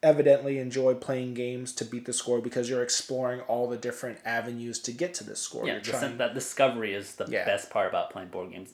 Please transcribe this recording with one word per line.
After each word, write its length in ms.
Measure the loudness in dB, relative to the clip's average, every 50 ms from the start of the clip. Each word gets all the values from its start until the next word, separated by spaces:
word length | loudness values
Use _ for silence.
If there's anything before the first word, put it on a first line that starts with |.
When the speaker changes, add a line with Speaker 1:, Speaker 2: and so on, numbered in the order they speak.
| 8
Speaker 1:
evidently 560 | 6 8 8 10 10 10 8 8 0 -2 0
enjoy 360 | -2 -2 0 4 4 4 4
playing 400 | 4 2 -2 -2 -2 -2 -4 -4
games 380 | -4 -4 -4 -4 -6 -8 -8 -6
to 100 | -6 -6
beat 220 | -6 -6 -8 -6
the 60 | -4 -4
score 280 | -4 0 2 0 2
because 300 | 2 0 -2 -2 -2 0
you're 120 | 0 0 0
exploring 580 | 2 0 -2 0 -2 -2 -2 0 0 -2 -4 -2
all 260 | -2 0 0 2 0
the 80 | -2
different 420 | -4 -4 -6 -6 -6 -8 -10 -10 -8 -6
avenues 540 | -2 -2 -2 -2 -4 -6 -6 -6 -6 -8 -6
to 140 | -6 -8 -4
get 200 | -2 -2 -2 -2
to 120 | -6 -10
this 160 | -10 -8 -8
score. 260 | -8 -8 -6 -4 -4
Speaker 2:
Yeah, 60 | -4 -4
Speaker 1:
You're 60 | -4 -4
Speaker 2:
the 80 | -4
sen-, 100 | -2 -2
Speaker 1:
trying 180 | -2 -2 -2 -2
Speaker 2:
that 140 | -2 -2 -2
discovery 600 | -4 -6 -6 2 2 2 4 4 0 -2 -2 -4
is 220 | -4 -6 -10 -8
the 100 | -8 -8 -2
Speaker 1:
Yeah. 160 | -2 -2 2
Speaker 2:
best 240 | 2 0 0 -2 -2
part 180 | 0 2 2 2
about 200 | 2 0 -2 -2
playing 180 | -6 -12 -12 -10
board 220 | -8 -8 -8 -8
games 220 | -10 -14 -14 -16